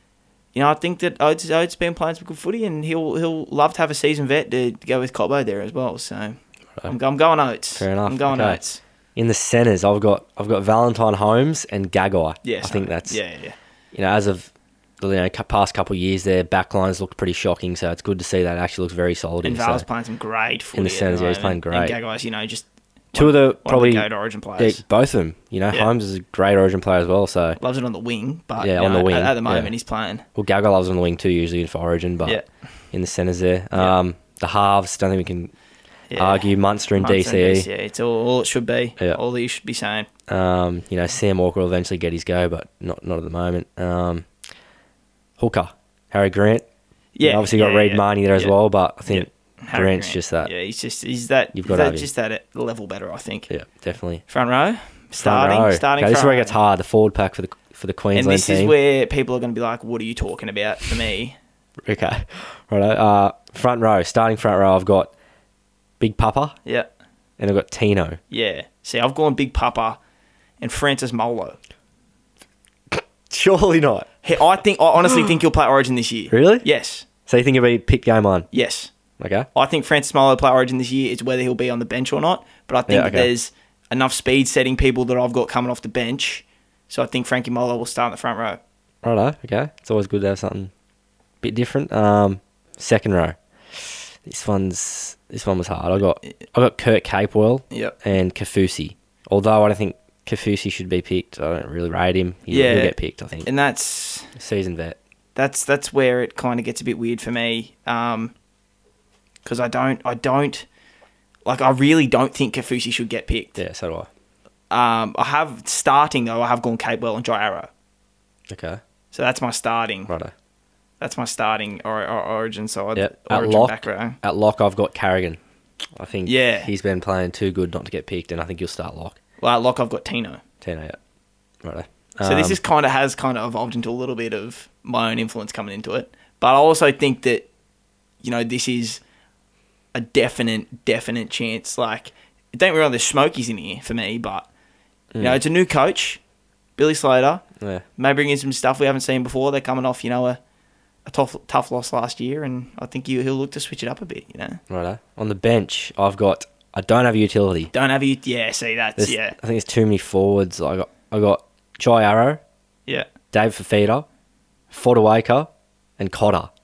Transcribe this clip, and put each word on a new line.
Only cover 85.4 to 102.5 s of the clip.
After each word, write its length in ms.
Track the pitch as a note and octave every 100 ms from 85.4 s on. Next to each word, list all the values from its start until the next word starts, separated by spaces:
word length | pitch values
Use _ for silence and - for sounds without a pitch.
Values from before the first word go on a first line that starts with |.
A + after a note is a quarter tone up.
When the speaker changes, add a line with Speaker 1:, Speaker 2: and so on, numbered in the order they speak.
| A2+
Speaker 1:
coming 220 | B2+ B2
off 120 | B2
the 60 | A2+
bench. 560 | B2+ A#2 C3+ - - - _ _ _ _
So 140 | -
I 40 | B2
think 200 | B2+ A#2+
Frankie 240 | B2+ A#2+
Molo 260 | A#2+ B2 A#2+
will 80 | A#2
start 220 | - A#2+
in 20 |
the 40 | -
front 220 | B2+ G#2+
row. 200 | A2+ F2 _ _ _ _
Speaker 2:
Righto. 320 | A#2+ A2 B2 D#3
Okay. 260 | - G#2 D3 -
It's 120 | -
always 160 | A2 G2
good 160 | G#2
to 60 | G2
have 100 | F#2+
something 320 | G2 G2 F#2+ _ _ _ _ _ _ _
a 40 |
bit 140 | A#2
different. 380 | A2 A#2+ C#3 D3+
Um, 480 | G#2+ G#2 G#2 G2+ G2 _ _ _ -
second 360 | - G#2+ A2
row. 180 | F#2 D#2+ D#2+ _ _ _ - - - - -
This 220 | - - -
one's, 720 | G2 F#2+ F2 - - - - _
this 180 | G#2+ G#2
one 120 | F#2
was 80 | F2+
hard. 240 | E2+ F2
I 60 | G2
got, 260 | G2 -
I 360 | - - - -
got 180 | B2 -
Kurt 260 | A#2+ A2
Capewell 580 | - F#2+ G#2 G#2+ G#2+ C3 -
Speaker 1:
Yep. 300 | A2 A2 -
Speaker 2:
and 300 | G#2 F#2+ F#2
Kafusi. 600 | - G2+ G2+ F#2 - D#2 - _ _ -
Although 340 | G2+ G#2+ G#2+
I 40 | G#2
don't 80 | G#2
think 200 | G2+ - _ _ -
Kafusi 440 | G#2+ A2 G2+ G2+
should 180 | - F#2
be 120 | F2+
picked. 380 | - F#2 - -
I 200 | D2+ E2+
don't 100 | -
really 200 | E2 E2+
rate 260 | F2 F2+ F2+
him. 180 | F2+ F2+
He'll, 120 | -